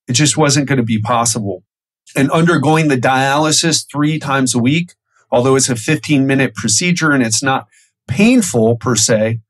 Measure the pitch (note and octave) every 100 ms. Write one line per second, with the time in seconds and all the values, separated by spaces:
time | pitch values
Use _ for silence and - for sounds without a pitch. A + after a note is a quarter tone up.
0 | - C3 D3 - D3 C3 C3+ C#3 A2+ A2
1 | A2 A#2+ A#2 A2+ G2+ F#2 _ _ _ _
2 | - - C#3+ E3 E3+ D#3+ C#3 D#3 D#3 B2+
3 | C3 C3 C3+ C#3+ D#3 D3 E3 D3+ - C#3+
4 | D3+ D#3 C#3+ C3+ B2+ B2 B2 E3 F3 _
5 | _ _ - B2 C3 C3+ C3 A#2 D#3 D3+
6 | - C#3+ C#3 C3+ B2+ - A2+ - F3+ F3
7 | D#3+ C#3 A2+ A2 C3+ C3 - _ _ _
8 | - C3 A3 C4 - A#2+ A2+ A#2 B2+ A2
9 | - A2 A2+ A2+